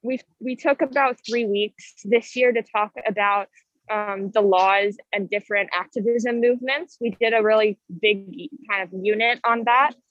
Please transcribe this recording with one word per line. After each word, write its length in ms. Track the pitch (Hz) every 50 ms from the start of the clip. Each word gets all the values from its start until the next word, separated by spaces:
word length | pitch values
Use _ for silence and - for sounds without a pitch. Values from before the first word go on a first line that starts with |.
| -
We've, 200 | 240 262 247 - _ _ _
we 160 | - 254 254
took 280 | 254 - 339 285 - 330
about 340 | 269 262 277 277 254 247 _ _
three 180 | - 226 240 233
weeks 500 | 202 202 202 208 208 _ - - - _ - -
this 320 | 196 233 233 233 - -
year 160 | 254 247 247
to 100 | 233 233
talk 300 | 220 _ - 214 208 214 _ - -
about, 400 | 220 196 208 202 202 202 202 196 _ _ _ _ _ _ _ _ -
um, 400 | 214 214 208 208 196 196 196 196
the 100 | - 220
laws 560 | 208 202 185 185 190 190 196 202 202 208 202 - - _
and 160 | - 202 196
different 420 | 170 208 208 - _ 208 202 196 - -
activism 680 | 180 185 - _ 247 196 233 233 240 220 240 240 233
movements. 560 | 233 240 247 247 247 262 269 294 359 _ - _
We 160 | 240 233 190 _
did 140 | 233 226 226
a 80 | 226
really 380 | 214 214 220 220 214 214 202 _ _ - 180 165
big 480 | - 214 208 196 196 190 - - 175 - 285 - - -
kind 140 | 202 196 185
of 60 | 175 185 190 190
unit 360 | 208 214 214 226 233 247 240 -
on 200 | 233 233 233 226
that. 300 | 233 240 247 277 294 247 _ _ _